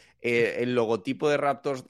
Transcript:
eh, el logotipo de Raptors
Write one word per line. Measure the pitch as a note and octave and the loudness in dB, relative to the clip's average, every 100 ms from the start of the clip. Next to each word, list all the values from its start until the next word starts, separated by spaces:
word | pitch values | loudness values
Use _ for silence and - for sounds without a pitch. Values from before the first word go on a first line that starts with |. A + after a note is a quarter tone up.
| - _ | -20 _
eh, | A#2+ A#2 A2 E2+ | 0 2 2 0
el | B2 | 0
logotipo | B2 A2+ A2+ C3+ C3 D3+ | 0 0 0 -2 -2 0
de | C#3+ | 2
Raptors | C#3+ C3+ D3 C3 | 0 -2 -4 -6